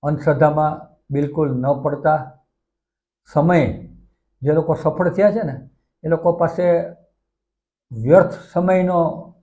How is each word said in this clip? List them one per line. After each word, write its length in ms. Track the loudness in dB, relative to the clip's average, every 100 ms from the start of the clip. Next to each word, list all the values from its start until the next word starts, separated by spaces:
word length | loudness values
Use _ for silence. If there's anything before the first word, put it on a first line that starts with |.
અંધશ્રદ્ધામાં 920 | -4 -2 0 2 2 2 -2 -4 -16 _ _
બિલકુલ 480 | -4 -2 -2 -2 -2
ન 240 | -2 -2
પડતા, 640 | -2 -2 0 0 -2 -18 _ _ _ _ _ _ _ _ _
સમય 540 | 0 2 2 2 -4 -14 -20 -20 _ _ _
જે 100 | 0
લોકો 220 | 0 0
સફળ 360 | 0 -2 0 -2
થયા 220 | 4 2
છે 120 | 2
ને, 260 | -4 -8 -14 _ _ _
એ 40 | -2
લોકો 240 | 0 0
પાસે 520 | 0 -2 0 0 0 -2 -12 _ _ _ _ _ _ _ _ _
વ્યર્થ 420 | -8 4 4 4 -4 -8
સમયનો 800 | -4 0 0 2 0 0 -4 -14 -20